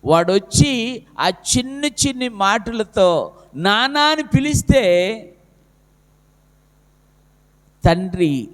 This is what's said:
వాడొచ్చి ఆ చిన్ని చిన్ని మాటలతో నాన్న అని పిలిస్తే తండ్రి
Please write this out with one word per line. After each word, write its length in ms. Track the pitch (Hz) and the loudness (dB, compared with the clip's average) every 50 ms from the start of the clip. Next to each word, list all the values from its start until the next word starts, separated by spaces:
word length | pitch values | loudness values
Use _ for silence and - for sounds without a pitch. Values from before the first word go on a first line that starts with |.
| - | 2
వాడొచ్చి 960 | 127 156 165 170 175 185 202 208 - - - - 294 269 240 226 240 262 - - _ _ - | 2 2 2 4 2 0 0 0 0 2 2 2 2 2 -2 -4 -6 -8 -12 -16 _ _ -4
ఆ 100 | 143 180 | -2 -2
చిన్ని 680 | 190 - - - - 254 247 262 269 277 294 294 - - - | -2 -4 -6 -2 -2 -2 -2 -4 -8 -6 -6 -6 -4 -2 -4
చిన్ని 220 | 285 262 254 254 247 | -4 -2 -4 -6 -6
మాటలతో 1040 | 226 202 196 196 208 233 196 226 233 226 220 214 _ 220 190 180 175 151 110 - - - - _ _ | -4 -2 0 0 0 0 -2 -6 -6 -6 -6 -4 _ 2 2 4 2 0 -2 -6 -10 -18 -20 _ _
నాన్న 440 | 131 165 190 208 220 247 269 285 294 | -4 -2 0 0 2 0 0 0 0
అని 240 | 294 302 311 311 294 | 2 2 2 0 -4
పిలిస్తే 600 | 214 - 262 269 294 294 - - - 277 269 233 185 175 175 180 190 220 226 - - - _ _ _ _ _ _ _ _ _ _ _ _ _ _ _ _ _ _ _ _ _ _ _ _ _ _ _ _ _ _ _ _ _ _ _ _ _ _ _ _ _ _ _ _ _ _ _ _ _ - | 0 0 0 0 2 -2 -4 2 2 2 4 4 4 2 2 2 0 -4 -8 -12 -20 -20 _ _ _ _ _ _ _ _ _ _ _ _ _ _ _ _ _ _ _ _ _ _ _ _ _ _ _ _ _ _ _ _ _ _ _ _ _ _ _ _ _ _ _ _ _ _ _ _ _ 0
తండ్రి 640 | 175 170 175 185 185 175 180 175 156 143 131 113 - | 0 0 0 -2 -8 -2 -2 0 0 0 -2 -6 -10